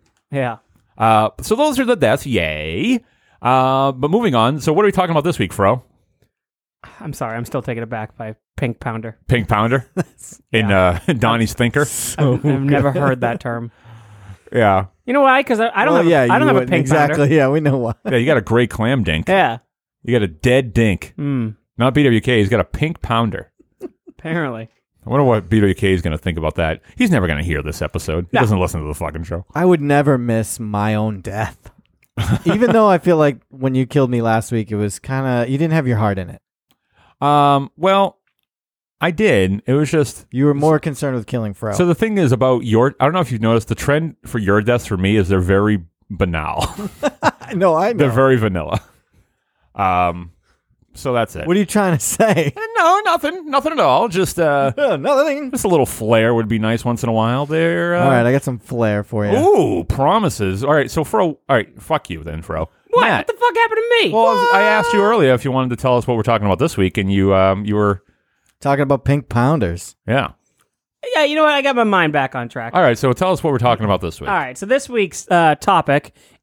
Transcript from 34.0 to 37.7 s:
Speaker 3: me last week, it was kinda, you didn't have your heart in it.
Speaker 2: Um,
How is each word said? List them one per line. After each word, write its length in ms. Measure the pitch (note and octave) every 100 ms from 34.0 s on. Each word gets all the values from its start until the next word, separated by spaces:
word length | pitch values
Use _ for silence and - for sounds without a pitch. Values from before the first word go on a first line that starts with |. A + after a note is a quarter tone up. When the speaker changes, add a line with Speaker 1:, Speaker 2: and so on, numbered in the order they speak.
| B2+
Speaker 3:
me 100 | B2
last 300 | A2+ A2+ -
week, 180 | A#2 G#2+
it 60 | G#2
was 220 | G#2 -
kinda, 480 | - C3+ C3 B2 A#2+
you 80 | C#3
didn't 140 | D#3+
have 120 | D#3+ B2+
your 80 | A2
heart 220 | G#2+ F#2+
in 100 | F2
it. 100 | - _ _ _ _ _ _ _ -
Speaker 2:
Um, 460 | C#3+ D3 C#3+ C#3 C#3